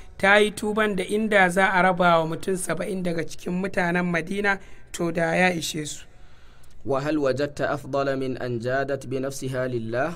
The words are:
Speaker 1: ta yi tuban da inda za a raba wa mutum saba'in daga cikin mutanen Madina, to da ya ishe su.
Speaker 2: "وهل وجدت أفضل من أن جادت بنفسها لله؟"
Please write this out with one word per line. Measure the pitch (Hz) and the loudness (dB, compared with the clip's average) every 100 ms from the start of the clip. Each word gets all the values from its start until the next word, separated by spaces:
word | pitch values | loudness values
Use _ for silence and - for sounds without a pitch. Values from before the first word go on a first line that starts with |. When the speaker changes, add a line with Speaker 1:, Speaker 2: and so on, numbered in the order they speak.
| - - | -16 0
Speaker 1:
ta | 196 208 | 6 6
yi | 208 | 4
tuban | 208 208 208 214 190 | 0 -2 0 0 0
da | |
inda | 180 208 220 208 180 | -2 0 4 6 6
za | 180 190 | 6 4
a | 190 | 4
raba | 185 180 180 165 | 4 4 4 4
wa | 160 | 2
mutum | 165 - 185 | -2 -4 -4
saba'in | 180 165 180 190 | -2 -4 -4 -4
daga | 180 170 | -2 -2
cikin | 156 - - | -4 -6 -4
mutanen | 180 196 196 175 180 180 | -4 -2 0 0 2 2
Madina, | 170 160 196 202 196 - - - | 0 -2 -2 0 0 -4 -16 -10
to | - 170 | -4 -2
da | 170 165 | 0 2
ya | 170 180 | 4 2
ishe | 170 143 165 151 | 2 -4 -6 -8
su. | - - - - - - - - - - | -10 -14 -18 -18 -18 -20 -18 -16 -8 -2
Speaker 2:
"وهل | 135 147 156 | 0 0 2
وجدت | 135 127 143 139 | 2 2 -2 -2
أفضل | 135 139 131 139 139 135 | -2 -2 -4 -2 0 0
من | 131 131 | -2 -4
أن | 123 120 | -4 -4
جادت | 120 131 139 135 123 | -2 -2 -2 -4 -4
بنفسها | 131 131 135 131 127 127 | -4 -4 -6 -6 -4 -2
لله؟" | 123 110 117 151 | -4 -4 -2 -4